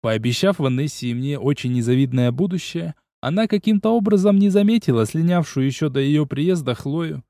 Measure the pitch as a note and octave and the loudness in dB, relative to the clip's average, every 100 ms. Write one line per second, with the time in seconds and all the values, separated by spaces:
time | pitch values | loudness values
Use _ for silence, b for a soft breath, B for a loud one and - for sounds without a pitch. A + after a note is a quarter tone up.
0 | A2+ A2 A2+ A#2+ F#3+ F#3+ C#3 B2+ D3 - | 0 -2 -2 0 0 0 -2 -2 -4 -6
1 | B2 A#2+ C3+ C#3+ C3 C#3+ B2 B2 A2+ B2+ | -6 -4 -4 -2 -2 -2 -2 -2 2 2
2 | C3+ B2 B2 B2 F#3 F3+ - E3+ E3+ - | 2 2 0 0 -2 -4 -8 -10 -10 -12
3 | _ _ B2+ F3+ A3+ G#3 - G#3 A3 A#3 | _ _ -4 -2 0 0 2 2 2 0
4 | G3+ G#3 G3 G3 G3+ G3 G3+ A#3 - A#2+ | 2 2 4 4 4 4 4 2 2 2
5 | A2 D#3+ E3+ F3 D#3 - C3+ C3 D#3 C3+ | 2 0 2 2 0 -2 -2 0 -2 0
6 | C#3 D3 D3 C3+ E3 F3+ C3 A#2+ C#3+ D#3 | 2 2 0 -2 0 0 -2 -6 -4 -6
7 | E3 D3 - | -6 -8 -14